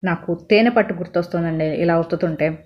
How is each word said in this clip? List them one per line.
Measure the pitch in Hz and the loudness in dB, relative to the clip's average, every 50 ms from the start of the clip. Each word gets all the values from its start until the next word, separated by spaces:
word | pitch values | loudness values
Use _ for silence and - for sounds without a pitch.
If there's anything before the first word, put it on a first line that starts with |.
| - 185 | -2 -2
నాకు | 170 165 - - 170 170 - _ | -4 -4 -2 -6 -6 -6 0 _
తేనె | 220 208 220 240 240 | 4 4 4 4 4
పట్టు | 233 202 - 196 170 | 2 2 0 -2 -6
గుర్తొస్తుందండి | 175 - - 175 175 175 - 175 170 165 160 160 160 156 156 - 170 | -8 -4 -2 -2 -2 -2 -2 -4 -2 -2 -2 -2 -2 -2 -2 0 0
ఇలా | 170 170 165 165 | 2 2 2 0
ఒత్తుతుంటే. | 165 - 165 - 175 160 151 160 156 160 160 - | 0 -2 -2 -2 -2 -2 0 -2 -2 -2 -4 -12